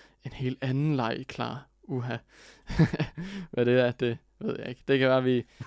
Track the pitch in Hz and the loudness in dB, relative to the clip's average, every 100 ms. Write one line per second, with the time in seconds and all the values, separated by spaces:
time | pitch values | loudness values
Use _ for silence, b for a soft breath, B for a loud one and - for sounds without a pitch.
0 | b b 127 - 127 131 131 135 151 143 | b b -14 -6 -6 -4 -2 0 0 0
1 | 113 - 131 - 120 135 - _ - 131 | -2 -4 -6 -6 -6 -6 -12 _ -8 -6
2 | 120 117 - b b b b - 160 - | -4 -6 -10 b b b b 2 2 2
3 | - - 185 196 170 - 120 123 123 123 | -4 -6 -10 -10 -6 0 4 4 4 2
4 | 120 113 _ - 214 - - 127 - 135 | -2 -2 _ -10 -6 -6 -8 -6 2 4
5 | 131 131 127 127 - B | 6 4 4 2 0 B